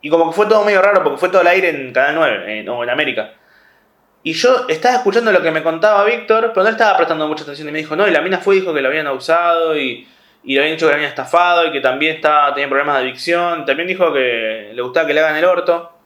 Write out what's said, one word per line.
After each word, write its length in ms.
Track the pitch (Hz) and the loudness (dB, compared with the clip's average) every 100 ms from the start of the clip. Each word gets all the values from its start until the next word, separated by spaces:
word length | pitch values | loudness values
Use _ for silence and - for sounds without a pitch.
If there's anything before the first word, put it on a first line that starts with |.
Y 100 | 147 | 0
como 200 | 165 165 | 0 0
que 60 | 170 | 0
fue 100 | 208 | 2
todo 180 | 214 | 2
medio 160 | 208 196 | 2 2
raro 200 | 196 196 | 4 2
porque 160 | 156 139 | 0 -2
fue 100 | 175 | 0
todo 120 | 185 | 2
al 60 | 170 | 4
aire 220 | 185 185 | 2 0
en 220 | 147 131 | -4 -4
Canal 220 | 120 139 156 | 0 0 2
nueve, 440 | 151 104 92 107 | 0 0 -6 -8
en, 80 | 107 | -6
o 140 | 120 | -6
en 80 | 120 | -4
América. 440 | 127 147 110 107 - _ _ _ _ _ _ _ _ | -2 -2 -4 -8 -12 _ _ _ _ _ _ _ _
Y 100 | 160 | -8
yo 320 | 160 247 262 254 | -2 2 2 0
estaba 280 | 160 240 254 | -2 0 0
escuchando 360 | 202 214 226 | 0 0 2
lo 100 | 190 | 2
que 80 | 165 | 0
me 120 | 160 | -2
contaba 420 | 160 160 208 202 | -2 0 2 2
Víctor, 480 | 208 233 226 220 226 | 2 -2 0 0 2
pero 100 | 226 | 0
no 80 | 196 | 0
estaba 260 | 214 220 190 | 2 2 2
prestando 300 | 165 156 151 | 0 -2 -4
mucha 160 | 156 | -6
atención. 260 | 147 143 151 | -10 -12 -10
Y 40 | |
me 60 | 151 | -8
dijo, 180 | 156 156 | -6 0
"No, 100 | 202 | 2
y 40 | |
la 100 | 160 | 2
mina 180 | 170 185 | 0 -2
fue 180 | 190 190 | 2 4
y 40 | |
dijo 140 | 185 | 4
que 80 | 151 | 2
lo 60 | 135 | 0
habían 180 | 151 147 | 0 -2
abusado 720 | 131 127 165 170 170 165 156 | -6 0 2 2 2 2 0
y, 300 | 135 120 - _ _ _ | -2 -6 -16 _ _ _
y 100 | - | -2
le 60 | 135 | 0
habían 160 | 151 160 | 0 0
dicho 100 | 160 | 0
que 60 | |
lo 40 | 147 | 0
habían 140 | 147 | -2
estafado 560 | - 127 170 175 175 165 | -6 0 2 4 2 2
y 60 | |
que 80 | 139 | 0
también 360 | 131 131 156 160 | -2 0 -2 0
estaba, 360 | 160 151 143 | 2 4 2
tenía 140 | 139 143 | 0 -2
problemas 280 | 139 147 139 | -2 0 0
de 60 | |
adicción". 600 | 131 131 - 170 175 165 | -2 -6 -2 -2 0 -4
También 240 | 143 160 175 | -2 -2 -2
dijo 240 | 185 170 | 0 0
que 580 | 147 127 117 110 110 104 | 2 0 -2 -4 -6 -10
le 80 | 117 | -8
gustaba 240 | 123 135 160 | -4 -2 0
que 80 | |
le 60 | 147 | 0
hagan 160 | 160 151 | 0 2
el 80 | 175 | 2
orto. 460 | 175 175 170 170 _ | 0 0 -2 -4 _